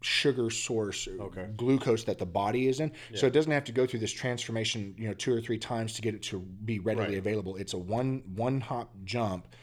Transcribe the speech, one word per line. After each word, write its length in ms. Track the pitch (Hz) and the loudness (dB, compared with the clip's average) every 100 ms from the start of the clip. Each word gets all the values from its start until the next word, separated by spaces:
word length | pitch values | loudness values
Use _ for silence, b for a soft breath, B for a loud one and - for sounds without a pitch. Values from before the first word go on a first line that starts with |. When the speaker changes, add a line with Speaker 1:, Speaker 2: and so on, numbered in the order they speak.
Speaker 1:
sugar 480 | - - 147 127 117 | -2 2 2 2 0
source, 580 | 113 - 113 104 - - 95 | -2 -2 0 0 -2 -6 -8
Speaker 2:
Okay. 280 | 98 90 92 110 | -8 -8 -8 0
Speaker 1:
glucose 480 | 123 135 131 110 110 | 4 4 4 2 2
that 120 | 95 | -2
the 60 | 92 | 0
body 420 | 87 101 120 131 | 0 2 4 2
is 120 | 131 | 2
in. 120 | 156 B B | 0 B B
So 120 | 107 135 | 2 4
Speaker 2:
Yeah. 20 | |
Speaker 1:
it 60 | |
doesn't 180 | 139 156 | 6 4
have 140 | 147 135 | 2 2
to 60 | |
go 120 | 117 127 | 2 2
through 140 | 117 | 2
this 120 | 127 | -2
transformation, 840 | - 131 120 - 113 110 113 98 95 | -2 -2 -2 -2 -2 0 -2 -6 -6
you 100 | 110 | -4
know, 60 | |
two 200 | 98 - | -2 2
or 80 | 117 | 2
three 160 | 117 113 | 2 -2
times 360 | - 117 110 | 0 -2 -2
to 80 | - | -2
get 140 | 110 104 | -2 -2
it 60 | |
to 160 | - 98 | -4 -6
be 400 | 92 95 107 107 | -6 -6 -2 0
readily 280 | 98 107 101 | 2 2 0
Speaker 2:
Right. 100 | 98 | 0
Speaker 1:
available. 380 | 98 107 92 95 | 0 0 -2 -6
It's 160 | 98 | -6
a 40 | 92 | -6
one, 460 | 90 113 131 131 95 92 | -2 0 0 -2 -4 -2
one 260 | 120 135 | 0 0
hop 320 | 120 123 - 98 | -2 -4 -6 -10
jump, 440 | 92 120 110 92 - B | -4 0 0 -2 -8 B